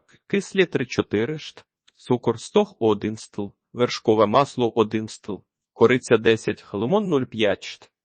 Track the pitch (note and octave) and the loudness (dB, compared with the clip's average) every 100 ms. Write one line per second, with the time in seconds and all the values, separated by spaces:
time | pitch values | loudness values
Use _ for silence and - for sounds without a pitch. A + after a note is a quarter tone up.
0 | _ _ _ G3+ - F#3+ F3+ - B2+ - | _ _ _ -4 -2 0 0 -2 -4 -4
1 | - G#2 A#2+ D#3 - - _ _ _ _ | -2 -2 -2 -6 -14 -20 _ _ _ _
2 | - B2 A#2+ A#2 - G#3 G3+ - A2 G#2 | -4 -2 -2 -4 -2 0 0 0 0 2
3 | G#2+ A2 - - G2+ - _ A2+ A#2+ - | -2 -8 -12 -12 -12 -14 _ -2 -2 0
4 | - A2 G#2 C3 C#3 - A#2 A#2 G#2+ A2 | 2 4 4 4 2 0 -2 0 0 -2
5 | A2 - - F#2 _ _ _ - A2+ B2 | -6 -12 -12 -12 _ _ _ 2 4 4
6 | - A2+ A2+ A2 - G#2+ - G2+ A2 G3+ | 2 2 4 2 -2 -6 -8 -6 -2 -2
7 | G3 C#3+ B2 A2 G2+ F#2 - - - _ | 0 -2 -2 -2 0 0 -6 -18 -20 _